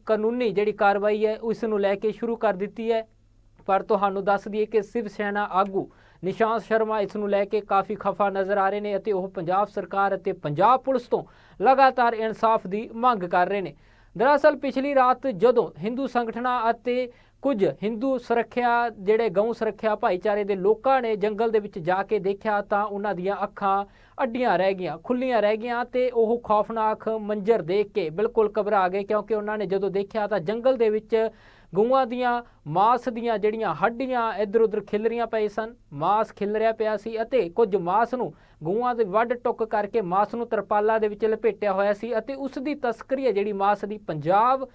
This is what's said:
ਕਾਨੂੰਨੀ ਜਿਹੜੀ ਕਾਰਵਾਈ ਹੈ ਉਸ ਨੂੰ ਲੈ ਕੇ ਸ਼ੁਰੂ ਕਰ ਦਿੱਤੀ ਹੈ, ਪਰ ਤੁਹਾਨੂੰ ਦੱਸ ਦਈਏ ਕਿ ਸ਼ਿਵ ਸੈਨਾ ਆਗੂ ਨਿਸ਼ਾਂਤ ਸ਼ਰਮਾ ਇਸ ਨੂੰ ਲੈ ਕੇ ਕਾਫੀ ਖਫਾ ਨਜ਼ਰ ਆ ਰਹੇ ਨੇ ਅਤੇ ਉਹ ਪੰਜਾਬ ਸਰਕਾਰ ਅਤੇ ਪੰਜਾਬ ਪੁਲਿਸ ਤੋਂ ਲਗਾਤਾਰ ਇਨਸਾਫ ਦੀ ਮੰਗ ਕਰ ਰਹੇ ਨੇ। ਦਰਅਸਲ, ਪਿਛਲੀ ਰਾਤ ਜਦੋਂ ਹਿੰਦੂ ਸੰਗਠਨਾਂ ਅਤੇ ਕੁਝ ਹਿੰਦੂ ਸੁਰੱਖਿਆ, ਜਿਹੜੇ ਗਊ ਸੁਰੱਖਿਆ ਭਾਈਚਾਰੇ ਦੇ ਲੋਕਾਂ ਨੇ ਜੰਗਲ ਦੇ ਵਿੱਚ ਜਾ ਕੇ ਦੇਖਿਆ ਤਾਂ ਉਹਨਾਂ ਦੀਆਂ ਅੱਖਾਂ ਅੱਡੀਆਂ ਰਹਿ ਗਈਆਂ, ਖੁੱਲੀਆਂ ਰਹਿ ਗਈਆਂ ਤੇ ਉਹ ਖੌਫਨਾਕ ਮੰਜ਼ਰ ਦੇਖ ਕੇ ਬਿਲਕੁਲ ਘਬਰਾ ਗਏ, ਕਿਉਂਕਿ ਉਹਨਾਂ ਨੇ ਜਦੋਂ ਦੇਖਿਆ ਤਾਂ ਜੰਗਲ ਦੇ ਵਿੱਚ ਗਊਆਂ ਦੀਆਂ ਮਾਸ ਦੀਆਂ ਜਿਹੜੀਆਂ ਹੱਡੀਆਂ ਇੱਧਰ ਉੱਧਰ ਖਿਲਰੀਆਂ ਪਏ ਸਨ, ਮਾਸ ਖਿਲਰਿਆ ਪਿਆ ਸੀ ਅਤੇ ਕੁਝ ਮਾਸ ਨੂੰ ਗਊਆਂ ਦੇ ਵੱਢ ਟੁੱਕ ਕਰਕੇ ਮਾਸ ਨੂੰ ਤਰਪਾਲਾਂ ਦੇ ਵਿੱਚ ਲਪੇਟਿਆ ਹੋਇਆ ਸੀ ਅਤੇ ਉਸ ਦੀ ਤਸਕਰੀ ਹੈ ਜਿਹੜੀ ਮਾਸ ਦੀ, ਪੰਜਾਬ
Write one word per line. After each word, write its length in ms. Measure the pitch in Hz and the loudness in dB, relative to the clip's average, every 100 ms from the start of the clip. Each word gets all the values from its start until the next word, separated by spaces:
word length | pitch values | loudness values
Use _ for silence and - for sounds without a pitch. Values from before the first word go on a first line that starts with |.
| - | -2
ਕਾਨੂੰਨੀ 440 | 214 214 240 240 | 0 0 0 0
ਜਿਹੜੀ 220 | 185 208 | 0 -2
ਕਾਰਵਾਈ 520 | 208 202 202 208 214 214 | 2 2 4 2 2 0
ਹੈ 120 | 214 | 0
ਉਸ 260 | 233 214 | -4 -4
ਨੂੰ 160 | 226 208 | -2 0
ਲੈ 140 | 196 | 0
ਕੇ 180 | 202 214 | 0 -2
ਸ਼ੁਰੂ 240 | 202 240 226 | -4 -4 -2
ਕਰ 180 | 220 | -2
ਦਿੱਤੀ 380 | 190 202 208 226 | -2 -6 -6 -2
ਹੈ, 140 | 226 220 _ _ _ _ _ - | -2 -2 _ _ _ _ _ 0
ਪਰ 140 | 190 | 0
ਤੁਹਾਨੂੰ 420 | 196 208 202 190 | 2 0 2 0
ਦੱਸ 240 | 196 202 214 | 0 0 -2
ਦਈਏ 180 | 214 214 | -4 0
ਕਿ 160 | 220 | 0
ਸ਼ਿਵ 240 | 202 240 208 | 0 -4 -6
ਸੈਨਾ 400 | - 208 202 208 | -6 -4 -2 -2
ਆਗੂ 380 | 180 202 190 135 - - _ | 0 0 0 -4 -10 -20 _
ਨਿਸ਼ਾਂਤ 400 | 175 - 220 226 | -8 0 0 0
ਸ਼ਰਮਾ 360 | - 220 220 220 | 0 0 2 0
ਇਸ 140 | 202 220 | -2 -4
ਨੂੰ 120 | 208 | 0
ਲੈ 140 | 202 | 0
ਕੇ 160 | 202 214 | 0 -2
ਕਾਫੀ 340 | 202 196 190 | 2 0 0
ਖਫਾ 340 | 202 202 185 202 | -4 -4 0 0
ਨਜ਼ਰ 280 | 190 190 202 | 0 0 2
ਆ 100 | 190 | 2
ਰਹੇ 100 | 208 | 0
ਨੇ 140 | 208 196 | -2 -4
ਅਤੇ 160 | 208 | 0
ਉਹ 140 | 196 190 | -2 -2
ਪੰਜਾਬ 400 | 190 165 185 208 | -6 -2 0 0
ਸਰਕਾਰ 460 | 208 185 196 196 | -4 -4 -2 0
ਅਤੇ 180 | 190 202 | 0 -4
ਪੰਜਾਬ 480 | 185 151 147 202 254 | -4 -4 2 4 4
ਪੁਲਿਸ 260 | 269 262 247 | 2 -2 0
ਤੋਂ 140 | 202 - - - - | -4 -4 -18 -20 0
ਲਗਾਤਾਰ 540 | 208 262 269 254 233 | 2 6 4 4 0
ਇਨਸਾਫ 520 | 226 220 214 226 220 190 | 2 -4 0 2 2 -2
ਦੀ 220 | 208 233 | -6 -6
ਮੰਗ 300 | 226 254 233 | 0 0 0
ਕਰ 240 | 180 180 180 | 0 2 2
ਰਹੇ 120 | 202 | 0
ਨੇ। 140 | 175 - _ _ _ 170 | -4 -12 _ _ _ 0
ਦਰਅਸਲ, 400 | 247 285 302 302 | 2 6 4 2
ਪਿਛਲੀ 380 | 277 262 277 | -2 -2 0
ਰਾਤ 320 | 269 254 254 269 | 4 4 2 -2
ਜਦੋਂ 420 | 190 226 247 165 - | 2 4 4 0 -4
ਹਿੰਦੂ 280 | 190 247 269 | -6 -4 -2
ਸੰਗਠਨਾਂ 640 | 240 233 226 254 247 226 | -2 -4 -4 -2 0 0
ਅਤੇ 400 | 233 247 247 247 - _ _ | -2 -2 -4 -4 -10 _ _
ਕੁਝ 220 | 269 240 190 - | -2 0 0 0
ਹਿੰਦੂ 340 | 202 226 269 262 | -6 -4 -2 -2
ਸੁਰੱਖਿਆ, 720 | 247 233 233 247 240 240 240 | 0 -2 0 -2 0 2 0
ਜਿਹੜੇ 380 | 220 190 220 233 | -4 0 2 2
ਗਊ 220 | 175 226 | 0 0
ਸੁਰੱਖਿਆ 420 | - 220 214 220 208 | -2 -4 -2 -2 0
ਭਾਈਚਾਰੇ 480 | 240 185 208 208 | 0 0 0 0
ਦੇ 100 | 202 196 | -2 0
ਲੋਕਾਂ 440 | 185 214 262 269 | 2 2 4 2
ਨੇ 120 | 233 214 | 2 0
ਜੰਗਲ 340 | 208 202 226 | -2 0 0
ਦੇ 80 | 220 | 0
ਵਿੱਚ 200 | 202 202 | -2 -6
ਜਾ 240 | 160 185 | -2 -2
ਕੇ 160 | 196 214 | 0 -2
ਦੇਖਿਆ 420 | 185 202 220 208 | -2 -4 -2 -2
ਤਾਂ 220 | 208 202 | 0 -2
ਉਹਨਾਂ 300 | 208 202 208 | -2 -4 -4
ਦੀਆਂ 220 | 180 180 185 | -4 -4 -4
ਅੱਖਾਂ 400 | 202 - 196 196 202 - - - | -6 -4 0 0 -2 -12 -20 -6
ਅੱਡੀਆਂ 380 | 262 233 247 175 | -4 0 0 2
ਰਹਿ 160 | 190 | 2
ਗਈਆਂ, 220 | 196 180 160 | 0 -6 -8
ਖੁੱਲੀਆਂ 440 | - 247 254 240 | -4 -4 0 2
ਰਹਿ 140 | 208 220 | 2 0
ਗਈਆਂ 280 | 240 240 | -4 -6
ਤੇ 260 | 247 254 254 | -4 -2 0
ਉਹ 280 | 240 220 233 | 2 2 0
ਖੌਫਨਾਕ 640 | - 214 208 226 214 220 - | 2 0 2 0 0 -2 -4
ਮੰਜ਼ਰ 520 | 220 208 214 196 226 | -4 -4 -4 2 2
ਦੇਖ 300 | 156 196 202 | 2 0 0
ਕੇ 160 | 214 165 | -2 -4
ਬਿਲਕੁਲ 420 | 160 220 226 208 214 | -2 -2 2 0 0
ਘਬਰਾ 280 | 202 214 185 | 0 2 2
ਗਏ, 160 | 190 | 0
ਕਿਉਂਕਿ 300 | 202 214 208 | -2 -2 0
ਉਹਨਾਂ 240 | 220 208 214 | -4 -2 -4
ਨੇ 80 | 196 | -2
ਜਦੋਂ 240 | 196 196 | -2 0
ਦੇਖਿਆ 360 | 190 202 226 208 | -2 -4 -4 -2
ਤਾਂ 140 | 208 | -2
ਜੰਗਲ 360 | 165 226 247 262 | -2 0 0 2
ਦੇ 120 | 226 | 2
ਵਿੱਚ 380 | 214 214 220 220 - - - _ | 0 0 0 0 -4 -20 -20 _
ਗਊਆਂ 320 | 170 226 262 254 | 0 2 4 2
ਦੀਆਂ 360 | 247 247 240 240 _ - | 0 -2 -2 -6 _ -4
ਮਾਸ 400 | 165 214 247 254 | 2 4 2 0
ਦੀਆਂ 280 | 226 233 214 | -4 -2 0
ਜਿਹੜੀਆਂ 360 | 208 220 208 | 0 0 -4
ਹੱਡੀਆਂ 580 | 151 196 233 262 254 226 196 | 0 0 0 -4 -2 -2 -2
ਇੱਧਰ 220 | 208 220 | 0 2
ਉੱਧਰ 200 | 220 208 | 2 0
ਖਿਲਰੀਆਂ 460 | 202 208 220 233 226 | -4 -2 -2 -2 -2
ਪਏ 220 | 226 214 | -2 -2
ਸਨ, 260 | 208 220 233 _ | -4 -8 -10 _
ਮਾਸ 400 | 143 165 214 214 | -4 0 0 0
ਖਿਲਰਿਆ 380 | - 202 214 220 | -4 -4 0 0
ਪਿਆ 240 | 220 214 214 | 0 -2 -2
ਸੀ 240 | 226 220 | -4 -6
ਅਤੇ 260 | 226 262 170 | 0 0 0
ਕੁਝ 280 | 175 226 190 | 2 2 2
ਮਾਸ 380 | 170 202 233 | 0 2 0
ਨੂੰ 180 | 247 185 - _ _ | -2 -6 -8 _ _
ਗਊਆਂ 320 | 151 214 247 | -4 -2 -2
ਦੇ 100 | 240 214 | 0 0
ਵੱਢ 260 | 202 240 | 2 0
ਟੁੱਕ 300 | 240 247 233 | 0 -2 -2
ਕਰਕੇ 360 | 220 214 202 233 | -2 -2 -2 -2
ਮਾਸ 320 | 185 185 208 | 0 0 0
ਨੂੰ 120 | 233 233 | -2 -4
ਤਰਪਾਲਾਂ 520 | 214 202 208 214 220 | -4 0 0 2 2
ਦੇ 80 | 214 | 0
ਵਿੱਚ 160 | 208 | 0
ਲਪੇਟਿਆ 480 | 220 220 226 202 208 | -2 0 0 0 -2
ਹੋਇਆ 200 | 190 202 | 0 0
ਸੀ 240 | 202 233 226 | 0 -2 -4
ਅਤੇ 160 | 220 269 | -4 -8
ਉਸ 220 | 269 294 | -8 -6
ਦੀ 160 | 269 285 | -6 -4
ਤਸਕਰੀ 500 | 240 233 - 269 262 | -4 -4 -4 -2 0
ਹੈ 60 | |
ਜਿਹੜੀ 200 | 202 208 | 0 -2
ਮਾਸ 300 | 196 196 208 | 0 0 0
ਦੀ, 140 | 202 214 | -4 -10
ਪੰਜਾਬ 680 | - 156 151 190 240 269 254 | -8 -6 2 4 4 2 -4